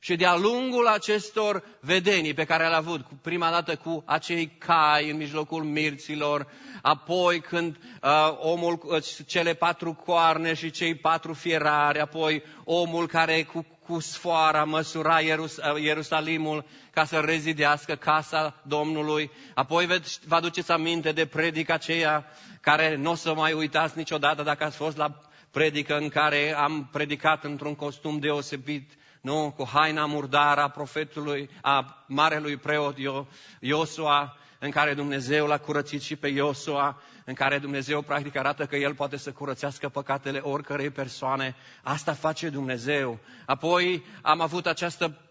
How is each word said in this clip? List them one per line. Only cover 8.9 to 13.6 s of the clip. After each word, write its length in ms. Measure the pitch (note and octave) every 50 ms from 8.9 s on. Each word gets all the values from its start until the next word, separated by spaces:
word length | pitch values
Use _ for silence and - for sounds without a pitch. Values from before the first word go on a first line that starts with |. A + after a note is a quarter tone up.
| E3+
uh, 80 | D#3 D3+ - - - D3+
cele 280 | - - F3+ E3+ E3+ E3
patru 400 | D#3+ - E3+ E3+ - - E3+ D#3+
coarne 600 | - - - F3+ E3+ E3 E3 D#3+ D#3+ E3 E3 D#3+
și 160 | D3 D3 E3
cei 240 | D3 - F3 E3 E3
patru 380 | D3 - D#3 E3 E3 - E3 D#3+
fierari, 680 | C#3+ - E3+ E3 D#3+ D3 D3+ D3+ D3 D3 D3 D3 D3+
apoi 420 | D3+ D3 - D#3+ D#3+ D#3 D#3 D3+ D3 - - - -
omul 420 | - E3 F3 F3 E3+ E3 E3+ E3+
care 360 | E3 - E3 E3 D#3+ D#3+ D#3+ D#3+
cu, 240 | - - E3+